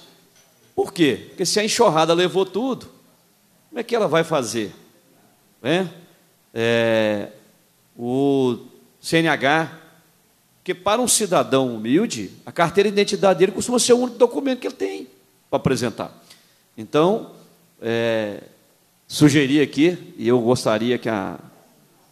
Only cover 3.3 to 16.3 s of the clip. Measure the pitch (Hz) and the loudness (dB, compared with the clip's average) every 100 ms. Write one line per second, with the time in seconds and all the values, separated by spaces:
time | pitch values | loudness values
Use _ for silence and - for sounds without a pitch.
3.3 | _ _ _ _ 247 233 233 185 160 165 | _ _ _ _ -12 -4 -2 0 0 0
4.3 | 156 113 113 101 - - _ _ _ _ | -2 -2 -4 -6 -10 -20 _ _ _ _
5.3 | _ _ _ 117 175 175 - - _ _ | _ _ _ -4 -2 -2 -8 -20 _ _
6.3 | _ _ 117 117 117 117 110 110 104 - | _ _ -4 0 2 2 2 0 -2 -6
7.3 | - _ _ _ _ _ - 120 131 143 | -14 _ _ _ _ _ -10 -4 0 2
8.3 | 139 127 113 - - _ _ - 165 165 | 2 0 -2 -8 -20 _ _ -2 0 2
9.3 | 131 131 156 156 - - _ _ _ _ | 0 2 0 -2 -10 -20 _ _ _ _
10.3 | _ _ _ - 175 196 220 247 - 202 | _ _ _ -10 -6 -2 0 0 0 2
11.3 | 170 117 135 131 113 110 151 220 120 92 | 0 2 0 0 -4 0 2 0 -4 -10
12.3 | - - - 165 185 202 202 202 190 190 | -14 -12 -2 0 2 0 0 -2 0 2
13.3 | 170 190 208 208 240 - 240 247 - 240 | 2 0 0 -4 -2 2 2 2 2 0
14.3 | 285 277 254 - - 392 392 - _ _ | 2 -2 -4 -6 -6 -8 -8 -14 _ _
15.3 | _ _ 139 - 123 120 101 90 - - | _ _ -4 0 -2 -2 -6 -12 -12 -20